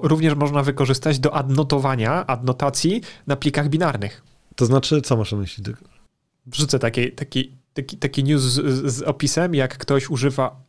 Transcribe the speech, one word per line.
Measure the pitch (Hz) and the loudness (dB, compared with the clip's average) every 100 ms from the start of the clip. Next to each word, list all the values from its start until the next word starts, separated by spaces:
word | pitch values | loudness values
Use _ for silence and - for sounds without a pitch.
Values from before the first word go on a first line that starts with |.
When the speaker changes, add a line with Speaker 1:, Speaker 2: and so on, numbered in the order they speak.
Speaker 1:
również | 160 156 160 | 2 2 2
można | 147 147 147 | 2 0 0
wykorzystać | 139 135 135 131 160 139 | 0 0 0 0 0 0
do | 147 | 0
adnotowania, | 156 135 135 139 143 135 131 113 165 - | 0 0 0 2 2 0 0 0 0 -2
adnotacji | 120 127 127 143 135 160 220 - - - | -2 -2 0 0 0 0 0 -4 -10 -4
na | 139 | -2
plikach | 151 - 147 | 0 0 0
binarnych. | 156 175 117 101 - _ _ _ - | 2 0 -2 -6 -10 _ _ _ 0
Speaker 2:
To | 117 | 2
znaczy, | 131 - 151 | 4 4 0
co | - 117 | 2 0
masz | 104 | 0
na | 104 | -4
myśli? | 95 - 101 113 - - - _ _ _ 127 | -6 -8 -12 -12 -16 -20 -20 _ _ _ -10
Speaker 1:
Wrzucę | 123 147 131 | -4 0 0
taki, | 117 113 123 | 0 0 -2
taki, | - 135 131 131 - _ | -4 -6 -4 -4 -8 _
taki, | - 131 - | -10 -10 -4
taki | 139 139 | -4 0
news | 135 151 | 2 2
z, | 131 | 2
z, | 127 151 131 139 | 2 0 0 0
z | 127 | -2
opisem, | 151 139 147 - 180 | -4 -2 0 0 2
jak | 156 131 - | 2 0 -2
ktoś | - 139 135 | -2 0 0
używa | 131 139 135 131 - | 0 0 0 -2 -4